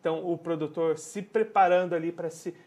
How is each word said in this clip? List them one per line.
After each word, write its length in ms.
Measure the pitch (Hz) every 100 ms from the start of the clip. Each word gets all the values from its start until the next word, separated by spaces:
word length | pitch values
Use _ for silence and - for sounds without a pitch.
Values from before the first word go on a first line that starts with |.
então 300 | 170 160 180
o 60 | 165
produtor 600 | 165 160 151 151 165 156
se 240 | - 202
preparando 720 | 202 226 220 208 185 180 180
ali 180 | 170 160
pra 140 | 170 165
esse, 280 | - - 170